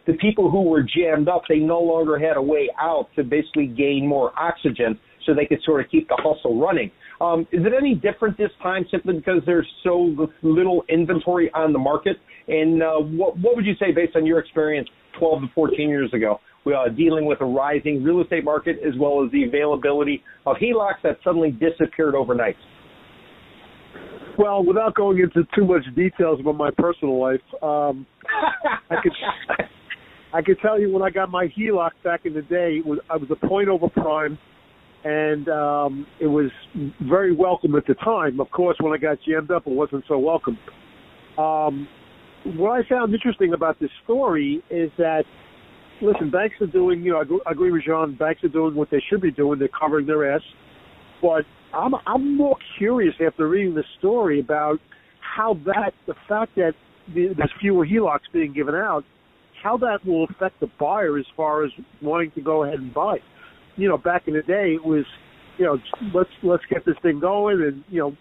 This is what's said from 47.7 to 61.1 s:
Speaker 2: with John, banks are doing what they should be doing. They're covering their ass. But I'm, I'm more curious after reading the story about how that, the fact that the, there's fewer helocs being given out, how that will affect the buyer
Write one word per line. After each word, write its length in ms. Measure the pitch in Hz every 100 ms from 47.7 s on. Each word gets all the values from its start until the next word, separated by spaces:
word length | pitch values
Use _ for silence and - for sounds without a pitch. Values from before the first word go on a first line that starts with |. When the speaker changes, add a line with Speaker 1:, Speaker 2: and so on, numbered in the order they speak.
Speaker 2:
with 100 | 165
John, 300 | 151 160 156 131
banks 260 | 156 160
are 40 | 170
doing 260 | 156 160
what 160 | 147 147
they 120 | 143 -
should 100 | 202
be 120 | 175
doing. 260 | 143 143 143
They're 100 | 135
covering 380 | - 151 151 143
their 280 | 151 143
ass. 80 | 151 - - - - - - - -
But 240 | 170 160 - - _
I'm, 180 | 151 233 262 -
I'm 300 | 262 285 285
more 200 | 285 262 - -
curious 360 | 208 247 175 -
after 240 | 160 - 156
reading 260 | 196 190
the 100 | 156 - -
story 420 | 190 240 190 143
about 380 | 127 151 151 156 - - _ _
how 340 | - - 226 175 160
that, 260 | 196 196 - -
the 80 | - -
fact 260 | 214 226 196
that 160 | 165 - _ _ -
the, 260 | 170 185 156
there's 160 | 147 -
fewer 260 | 202 180 156
helocs 460 | 220 180 147 -
being 200 | 170 151
given 220 | 139 143
out, 300 | 165 214 151 - _ _ _ _ -
how 140 | 208 233
that 220 | 240 202 185
will 180 | 165
affect 340 | 160 - 190 -
the 80 | 135 -
buyer 380 | 147 208 170